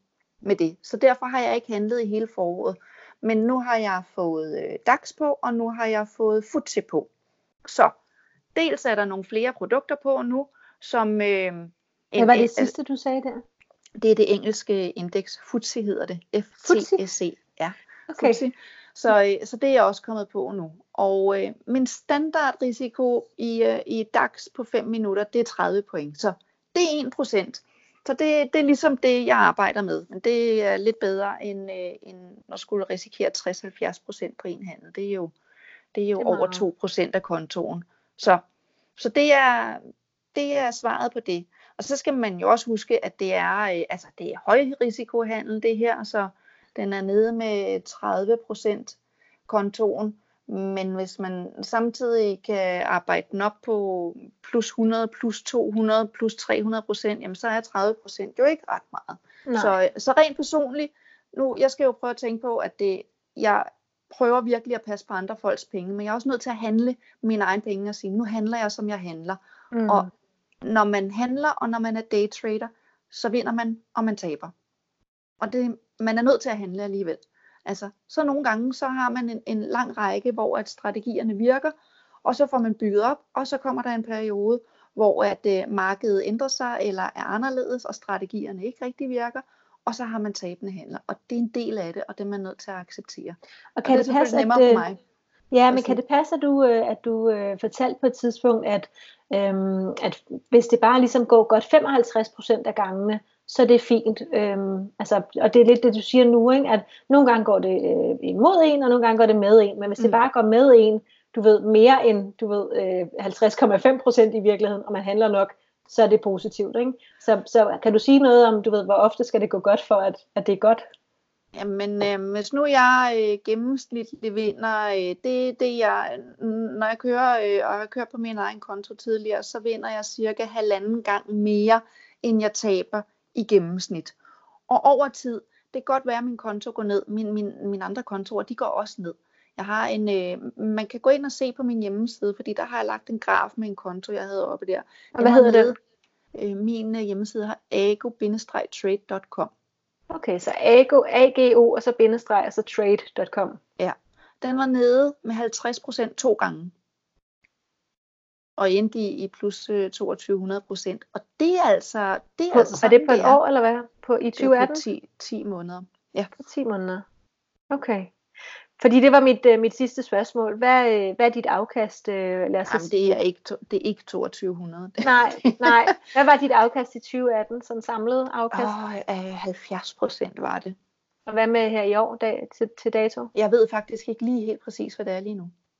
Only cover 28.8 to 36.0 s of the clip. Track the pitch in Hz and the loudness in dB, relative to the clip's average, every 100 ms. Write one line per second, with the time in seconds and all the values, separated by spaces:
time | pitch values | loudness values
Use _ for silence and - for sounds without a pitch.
28.8 | 320 262 254 247 240 233 190 - 196 208 | 2 0 0 0 2 2 2 2 -2 -2
29.8 | 190 160 175 190 233 240 233 220 202 196 | -4 -6 -8 -6 -2 0 0 0 0 0
30.8 | 208 226 202 196 202 - 208 196 190 185 | -2 -2 -2 -2 -4 -8 -10 -12 -12 -10
31.8 | 180 - - 185 180 - - 180 - 208 | -12 -12 -20 -20 -20 -20 -18 -16 -8 -6
32.8 | 190 185 - - - - 180 185 190 - | -6 -8 -10 -4 -4 -4 -8 -8 -12 -8
33.8 | 175 180 - - 175 - 185 170 190 156 | -8 -8 -16 -12 -12 -12 -12 -12 -14 -18
34.8 | 165 196 202 196 165 _ _ _ - - | -18 -12 -8 -8 -8 _ _ _ -20 -20
35.8 | _ - | _ -6